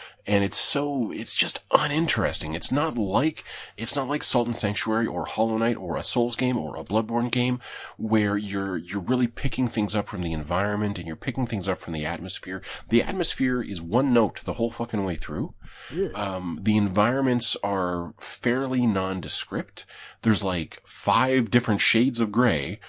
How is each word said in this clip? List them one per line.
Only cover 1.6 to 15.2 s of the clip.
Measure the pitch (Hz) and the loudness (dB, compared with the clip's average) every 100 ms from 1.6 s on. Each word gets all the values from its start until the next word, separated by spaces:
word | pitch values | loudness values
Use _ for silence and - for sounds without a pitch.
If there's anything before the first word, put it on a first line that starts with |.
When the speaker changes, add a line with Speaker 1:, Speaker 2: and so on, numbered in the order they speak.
| - | 2
Speaker 1:
uninteresting. | - 147 147 165 113 78 76 78 | 2 2 0 0 2 0 -2 -4
It's | 82 - | -4 -2
not | 135 156 120 | 0 0 -2
like, | 98 101 151 - - - - - | 0 2 2 -2 -10 -16 -16 -6
it's | 113 147 | -2 0
not | 127 | 0
like | 147 | 0
Salt | - 127 120 | 2 2 0
and | |
Sanctuary | 113 104 104 113 110 110 | 0 -2 -2 0 0 0
or | 87 | -2
Hollow | 76 - 113 110 | -4 0 0 2
Knight | 117 117 | 0 0
or | 90 76 | -2 -4
a | |
Souls | - 123 120 - | 0 0 0 0
game | 127 123 | 0 0
or | - - | -4 -8
a | |
Bloodborne | - 104 110 117 120 | -2 0 0 0 0
game | 123 123 123 - - - - | 2 2 0 -6 -14 -14 -8
where | 110 110 104 104 | 2 4 4 0
you're, | 101 101 98 90 | -2 -2 -2 -4
you're | 87 98 | -4 -4
really | 90 127 120 | 0 2 0
picking | - 131 - 123 | 0 0 2 0
things | 113 104 104 | 0 0 0
up | 101 | -2
from | 95 | -2
the | 85 | -2
environment | 78 73 87 104 104 104 101 | -2 0 0 0 0 -2 -2
and | 82 | -6
you're | 78 | -8
picking | - 127 120 | -6 -4 -2
things | 104 90 | -2 -2
up | 180 | -2
from | - | -4
the | 80 | -4
atmosphere. | 76 170 - - - 185 - - - | -4 -4 -6 -8 -8 -10 -10 -12 2
The | 113 | 2
atmosphere | - 190 165 - 131 123 | 2 0 -2 0 0 0
is | 107 92 | -4 -8
one | 82 226 139 | 0 2 4
note | 120 107 - | 4 4 0
the | - | -6
whole | 87 117 | -2 -2
fucking | - 117 107 | -4 -4 -2
way | 95 | -2
through. | 80 | -4